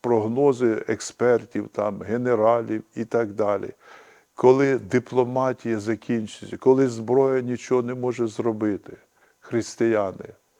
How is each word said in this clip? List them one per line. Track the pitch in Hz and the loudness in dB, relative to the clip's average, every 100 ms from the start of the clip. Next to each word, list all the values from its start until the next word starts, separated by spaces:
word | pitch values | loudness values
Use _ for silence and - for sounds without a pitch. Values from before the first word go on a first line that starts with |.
прогнози | 120 117 110 120 143 123 123 107 - | 0 2 2 2 2 4 2 0 -2
експертів, | 113 - - 120 117 107 104 104 | -6 -6 -2 2 2 0 -8 -6
там, | - 104 98 | -4 -4 -4
генералів | 92 117 123 117 110 120 113 110 - - | -6 -4 0 2 4 2 0 -6 -8 -10
і | 110 | -4
так | 117 110 | -2 -2
далі. | 101 104 101 98 - - - - _ _ | -2 0 -2 -4 -14 -20 -20 -20 _ _
Коли | - 123 131 139 127 | 2 6 6 4 0
дипломатія | 98 123 - 123 123 127 131 123 117 110 | 0 -2 0 0 0 0 -2 -4 -4 -4
закінчиться, | 104 113 - 120 107 - 104 - | -4 -6 -2 -4 -4 -12 -14 0
коли | 131 131 135 | 4 4 4
зброя | 113 113 127 135 131 | -2 -2 2 2 0
нічого | 123 120 - 127 | -2 -6 -2 0
не | 120 | 0
може | 127 123 120 117 | -4 -4 -2 -4
зробити, | - 117 110 107 95 - - _ _ _ _ | -2 -4 -2 -2 -2 -8 -20 _ _ _ _
християни, | - 117 107 - 113 107 98 - - - _ | -6 -6 -4 -2 0 2 0 -6 -16 -20 _